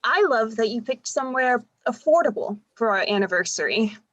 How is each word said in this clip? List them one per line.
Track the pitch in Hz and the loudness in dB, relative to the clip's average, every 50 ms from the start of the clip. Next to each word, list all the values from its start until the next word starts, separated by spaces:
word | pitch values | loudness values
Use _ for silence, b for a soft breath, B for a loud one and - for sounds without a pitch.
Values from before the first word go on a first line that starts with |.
| - | 0
I | 226 294 381 415 370 | 0 2 2 2 2
love | 277 226 226 220 226 | 2 2 0 -2 -2
that | 220 226 220 | -2 -2 -2
you | 220 240 | -2 -4
picked | 220 - 262 247 _ - | -4 -6 -8 -6 _ -6
somewhere | - 294 269 262 254 262 254 254 247 240 - _ _ _ _ | -4 -4 -4 -2 -2 0 0 2 0 0 -2 _ _ _ _
affordable | - 233 - - 311 311 339 339 285 208 208 - - 208 208 _ _ _ | -6 -6 -4 2 4 4 4 4 2 0 -2 -6 -6 -6 -10 _ _ _
for | _ 233 226 | _ 0 0
our | 202 190 180 - | 2 0 0 0
anniversary. | 208 202 196 190 185 180 180 - - - 156 139 110 190 226 214 - - _ _ | 2 0 0 2 0 0 -2 -2 -4 -4 -2 -2 0 0 0 -2 -2 -8 _ _